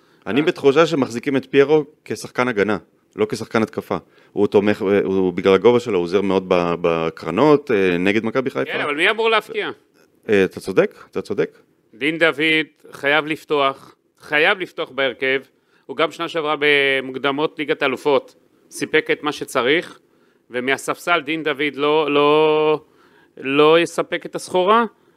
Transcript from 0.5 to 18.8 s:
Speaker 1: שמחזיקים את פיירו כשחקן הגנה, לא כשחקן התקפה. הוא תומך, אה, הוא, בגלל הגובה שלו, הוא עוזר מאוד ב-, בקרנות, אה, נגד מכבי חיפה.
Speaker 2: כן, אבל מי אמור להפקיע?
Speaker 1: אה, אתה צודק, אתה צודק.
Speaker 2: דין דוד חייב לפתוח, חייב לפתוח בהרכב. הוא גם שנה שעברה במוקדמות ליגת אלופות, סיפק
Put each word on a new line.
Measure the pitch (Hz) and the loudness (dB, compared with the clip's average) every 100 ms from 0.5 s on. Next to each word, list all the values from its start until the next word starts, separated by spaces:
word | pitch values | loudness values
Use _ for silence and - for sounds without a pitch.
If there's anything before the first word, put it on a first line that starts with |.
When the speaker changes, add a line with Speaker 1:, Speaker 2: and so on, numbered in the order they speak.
| - 139 135 165 | 0 2 4 4
Speaker 1:
שמחזיקים | 151 120 117 143 135 | 2 -2 -4 -4 -4
את | 131 | 0
פיירו | 139 139 156 147 _ | 2 4 2 0 _
כשחקן | - 113 - - 123 | -12 -10 -8 -4 -2
הגנה, | 104 98 95 - _ _ - | 0 0 0 -6 _ _ -4
לא | 104 | -4
כשחקן | 107 110 113 | -4 -4 -2
התקפה. | 107 - - 90 - _ _ | -2 -4 -6 -6 -8 _ _
הוא | - 101 | -2 2
תומך, | - 104 202 | 4 2 2
אה, | 208 202 | 2 2
הוא, | - 95 92 | 2 0 0
בגלל | 87 95 | 0 4
הגובה | 95 107 120 | 4 6 4
שלו, | 120 95 | 2 -2
הוא | |
עוזר | 87 98 | 0 0
מאוד | 98 95 92 | 0 0 0
ב-, | 90 87 85 | 0 0 0
בקרנות, | 85 82 82 - 80 87 151 143 143 | 0 0 -2 -6 -6 0 4 4 2
אה, | 104 92 87 | 0 2 2
נגד | 98 107 | 0 0
מכבי | 110 127 127 | -2 -4 -4
חיפה. | 135 131 | -4 -6
Speaker 2:
כן, | 214 | -4
אבל | 170 | -4
מי | 147 185 | -2 -2
אמור | 220 226 | 0 0
להפקיע? | 220 208 214 170 113 _ _ 80 _ - | -2 -2 -8 -8 -10 _ _ _ _ -2
Speaker 1:
אה, | 104 | 2
אתה | 92 - | 2 -2
צודק, | - 95 - - - | -4 0 0 -2 -14
אתה | 98 | -10
צודק. | - 104 156 - _ _ _ | -6 -4 -6 -8 _ _ _
Speaker 2:
דין | 107 143 165 | -8 -6 -2
דוד | 160 135 160 156 151 _ - | 0 0 0 0 -2 _ -20
חייב | - 139 151 151 | -6 0 0 0
לפתוח, | 147 - 151 135 135 - - _ _ | -6 -4 -2 -2 -4 -12 -20 _ _
חייב | - 147 170 202 | -4 0 0 0
לפתוח | 175 - 160 | -4 -10 -10
בהרכב. | 127 135 113 131 135 131 _ _ _ - | -4 -4 -2 -2 -2 -6 _ _ _ -12
הוא | 131 | -4
גם | 160 | -4
שנה | 147 165 | -4 -8
שעברה | 165 147 151 | -6 -4 -2
במוקדמות | 147 143 139 135 131 131 139 139 156 - | 2 2 2 0 -4 -4 -4 -2 -4 -4
ליגת | 147 156 | -4 -2
אלופות, | 143 123 151 135 - _ _ _ _ | -2 -2 0 0 0 _ _ _ _
סיפק | - | -12